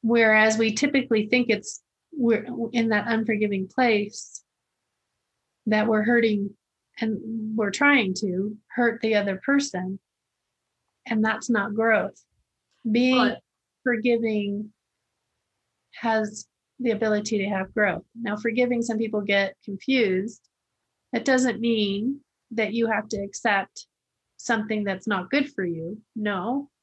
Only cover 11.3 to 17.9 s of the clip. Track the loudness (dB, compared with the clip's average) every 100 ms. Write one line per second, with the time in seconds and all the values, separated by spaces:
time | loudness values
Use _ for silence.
11.3 | 0 0 0 0 0 2 2 0 -8 _
12.3 | _ _ _ _ _ 0 2 4 4 4
13.3 | 0 _ _ _ _ -2 0 2 2 0
14.3 | -2 -2 -6 -8 _ _ _ _ _ _
15.3 | _ _ _ _ _ _ -6 0 0 -2
16.3 | -8 -20 _ _ _ -2 0 0 0 0
17.3 | -2 -2 -4 -4 0 0